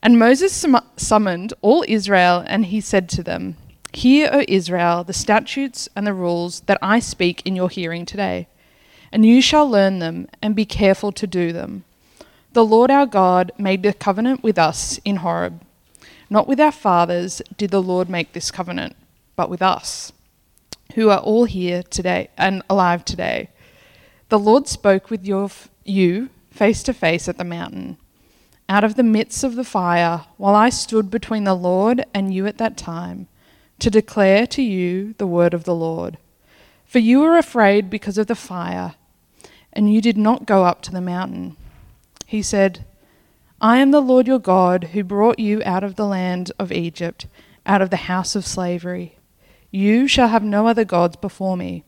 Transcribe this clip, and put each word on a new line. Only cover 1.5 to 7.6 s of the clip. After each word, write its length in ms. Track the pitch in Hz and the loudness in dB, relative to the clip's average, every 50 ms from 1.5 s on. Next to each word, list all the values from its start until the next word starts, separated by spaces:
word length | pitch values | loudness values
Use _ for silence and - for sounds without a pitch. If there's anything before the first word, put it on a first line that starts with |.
| - _ - | -12 _ 2
all 200 | 208 240 339 - - | 2 4 4 2 0
Israel, 560 | 220 220 196 196 202 185 180 180 175 175 - | -2 -2 0 2 2 4 4 4 2 2 0
and 200 | - - 196 226 | -2 -2 -2 -2
he 140 | 175 190 220 | -2 -2 -6
said 300 | 202 - - 196 185 170 | -6 0 0 0 0 0
to 140 | - - 165 | -6 -6 -4
them, 340 | - 85 - - - 170 - - - - _ _ - | -4 -8 -6 -6 -8 -12 -12 -18 -20 -20 _ _ -20
'Hear, 380 | _ - - 247 269 285 302 - | _ 0 4 4 6 6 4 4
O 120 | - 285 277 - | 2 0 0 2
Israel, 560 | - 190 175 165 175 180 170 175 170 175 175 | 0 -2 0 -2 -2 0 0 0 0 -2 -4
the 100 | 170 190 | -6 -8
statutes 760 | - - - 214 214 - - - 277 277 269 240 - - - _ | -8 -2 0 0 0 0 -2 -8 -6 -6 -6 -8 -12 -14 -12 _
and 100 | 208 202 | -6 -4
the 80 | 208 202 | -4 -4
rules 460 | 185 180 175 175 170 170 175 175 - - - | -4 -2 -2 -2 -2 -4 -6 -8 -12 -2 -2
that 100 | 202 - | -2 0
I 200 | - 190 208 233 | 2 2 2 2
speak 420 | 233 - - _ 185 175 175 - - | 0 -2 -4 _ -2 -2 -2 -4 -8
in 120 | - 190 | -8 -4
your 160 | 185 | -2